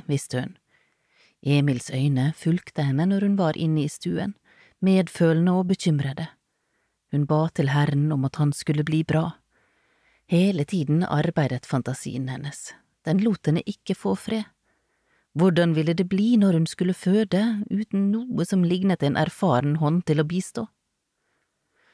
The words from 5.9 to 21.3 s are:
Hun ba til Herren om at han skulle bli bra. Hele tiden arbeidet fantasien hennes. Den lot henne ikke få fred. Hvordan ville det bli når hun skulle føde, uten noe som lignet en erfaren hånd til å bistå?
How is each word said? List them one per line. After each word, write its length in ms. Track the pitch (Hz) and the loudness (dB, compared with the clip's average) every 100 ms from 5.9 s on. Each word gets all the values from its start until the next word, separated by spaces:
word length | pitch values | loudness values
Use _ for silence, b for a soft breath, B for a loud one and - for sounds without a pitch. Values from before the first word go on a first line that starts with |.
| 147 135 147 160 _ _ _ _ _ _ _ - | 0 -2 -6 -12 _ _ _ _ _ _ _ -6
Hun 140 | 143 143 | -2 2
ba 200 | 156 165 | 2 0
til 200 | - 139 | 0 0
Herren 380 | 143 147 143 151 143 | 2 2 2 0 0
om 80 | 135 | -2
at 140 | - | 0
han 140 | 147 - | 0 0
skulle 300 | - 151 151 | -2 -2 0
bli 160 | 160 | -2
bra. 220 | 160 156 165 - _ _ _ _ _ _ _ _ - | 0 0 -2 -6 _ _ _ _ _ _ _ _ 0
Hele 380 | 175 196 180 | 2 2 0
tiden 400 | 147 185 143 156 | -2 -2 0 0
arbeidet 600 | - 147 165 165 135 123 - | 2 0 0 0 0 -2 -4
fantasien 640 | 131 123 127 - 127 131 | -4 -4 -8 -8 -8 -8
hennes. 420 | 131 143 - - - _ _ - | -8 -10 -12 -18 -20 _ _ -2
Den 140 | 185 | 0
lot 260 | 220 190 151 | 2 0 0
henne 160 | 160 - | -2 -2
ikke 280 | - - - | -10 -6 -4
få 200 | 196 190 | -4 -4
fred. 320 | - 220 214 _ _ _ _ _ _ _ _ | -4 -6 -8 _ _ _ _ _ _ _ _
Hvordan 400 | 147 185 165 170 | 2 2 4 2
ville 200 | 156 160 | 2 0
det 120 | 170 180 | 0 0
bli 280 | 196 220 233 | 0 2 4
når 160 | 196 | 4
hun 120 | 165 160 | 4 0
skulle 240 | - 180 | -2 -2
føde, 680 | 185 180 208 220 180 226 208 208 | -2 0 2 2 0 0 -2 -4
uten 420 | 196 220 196 196 | -4 -2 -2 0
noe 320 | 220 254 - 175 | 0 -2 -4 0
som 180 | 190 | 2
lignet 400 | 175 185 190 175 | 2 2 0 2
en 140 | 143 - | 0 0
erfaren 580 | 156 - 185 123 143 156 | -2 0 2 2 2 0
hånd 240 | 151 175 165 | 0 0 0
til 160 | 151 | 0
å 60 | 156 | 0
bistå? 380 | 180 - - - _ _ _ _ _ _ | -2 -6 -8 -10 _ _ _ _ _ _